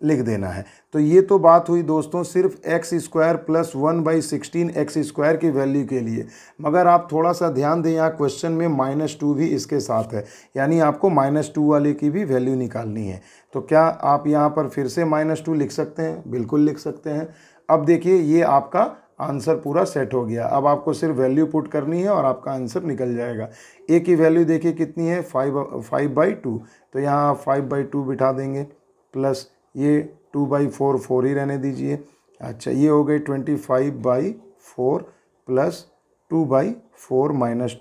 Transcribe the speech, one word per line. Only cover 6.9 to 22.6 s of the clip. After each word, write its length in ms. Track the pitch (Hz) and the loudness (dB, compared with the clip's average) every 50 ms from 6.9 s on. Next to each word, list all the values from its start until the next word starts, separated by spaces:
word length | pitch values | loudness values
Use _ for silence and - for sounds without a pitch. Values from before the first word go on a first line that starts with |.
| 175 170 170 - | 4 4 2 0
थोड़ा 200 | 151 160 165 175 170 | -2 0 2 0 0
सा 160 | 175 175 165 | 0 -2 0
ध्यान 320 | 139 131 143 147 165 170 | 0 0 0 0 0 0
दें, 80 | 156 165 | 0 0
यहाँ 180 | 165 160 160 160 | 0 2 0 0
क्वेश्चन 400 | 160 151 147 135 139 - - 165 | 0 0 -2 -2 -2 -2 -4 -2
में 160 | 165 160 170 | -2 0 0
माइनस 500 | 170 151 135 131 135 139 151 156 147 - - | 0 0 0 0 -2 -2 -2 -4 -4 -4 -2
टू 140 | 147 147 147 | -2 0 0
भी 140 | 135 160 | 0 0
इसके 320 | 160 151 131 - - 151 143 | 0 0 -2 -2 -2 -4 -4
साथ 340 | 123 - 117 113 113 113 117 | -2 0 -2 -2 -2 -2 -6
है, 100 | 104 104 - - - - _ _ | -8 -8 -8 -16 -20 -20 _ _
यानी 220 | 135 135 151 165 165 | -2 0 2 2 4
आपको 300 | 156 151 143 - - 196 | 2 2 2 2 2 2
माइनस 420 | 165 143 135 139 147 151 147 151 - | 4 4 2 4 2 0 0 -2 0
टू 160 | 151 147 147 | 2 4 4
वाले 220 | 151 147 147 147 143 | 4 4 4 2 0
की 160 | 147 151 147 | 0 0 0
भी 140 | 147 196 208 | 0 0 0
वैल्यू 300 | 139 131 127 127 131 131 | 0 0 0 2 0 0
निकालनी 520 | 127 123 113 - 117 117 110 104 110 107 | -2 -2 -4 -6 -8 -8 -6 -6 -6 -6
है। 140 | 98 92 92 - - - _ _ _ - | -8 -8 -10 -14 -20 -20 _ _ _ -10
तो 80 | 143 | -10
क्या 200 | 139 - 156 156 | -2 2 4 4
आप 460 | 160 165 160 - - 139 143 143 147 | 4 4 2 0 0 2 2 2 2
यहाँ 220 | 147 151 147 147 147 | 0 2 2 2 2
पर 180 | 147 160 147 | 2 0 -4
फिर 200 | 135 - 147 135 | -2 -4 -4 -4
से 180 | 127 - 170 170 | -2 -2 -2 0
माइनस 380 | 156 156 151 156 160 160 156 - | 0 0 0 0 0 -2 -2 -2
टू 80 | 160 160 | -2 -2
लिख 180 | 151 139 - | 0 -2 -2
सकते 320 | - - 151 151 - - 160 | -2 -6 -6 -6 -4 -6 -6
हैं? 180 | 160 160 165 - - | -6 -6 -8 -10 -8
बिल्कुल 300 | 117 127 113 117 151 147 | -6 -6 -4 0 2 2
लिख 160 | 147 151 147 | 2 2 0
सकते 320 | - - 151 147 - - 156 | -2 -8 -10 -10 -8 -8 -6
हैं। 180 | 147 151 165 165 - - - _ _ _ _ - | -6 -6 -6 -8 -12 -20 -20 _ _ _ _ 0
अब 160 | 156 156 147 | 2 2 4
देखिए, 300 | 156 170 165 170 175 190 | 4 2 2 4 2 2
ये 260 | 180 160 147 156 170 | 4 4 4 4 4
आपका 400 | 165 147 139 143 143 - - 180 233 320 - - _ _ _ - | 4 4 2 2 2 0 0 0 0 0 -4 -12 _ _ _ -10
आंसर 340 | 135 143 139 139 113 160 160 | -8 -6 -6 -4 0 0 -2
पूरा 280 | 160 - 143 143 170 190 | 0 -2 -2 0 0 0
सेट 280 | - - 147 131 101 131 | 0 0 -4 -4 -2 -2
हो 120 | 123 120 | -4 -2
गया। 200 | 107 117 117 117 | -2 -4 -4 -2
अब 200 | - - 139 135 | -2 -2 2 2
आपको 260 | 143 147 143 - 165 147 | 2 2 2 0 -4 -2
सिर्फ 220 | - 170 160 147 | -2 -2 -2 0
वैल्यू 300 | 123 131 127 135 151 160 | 0 0 2 4 2 2
पुट 260 | 156 156 156 151 - | 2 0 -2 -2 -2
करनी 300 | - 147 139 151 165 175 | -4 -4 -2 -2 -2 -2
है 80 | 185 202 | 0 0
और 160 | 202 175 135 | 0 2 2
आपका 260 | 131 127 - - 143 | 0 -2 -2 -6 -8
आंसर 320 | 135 131 | -6 -6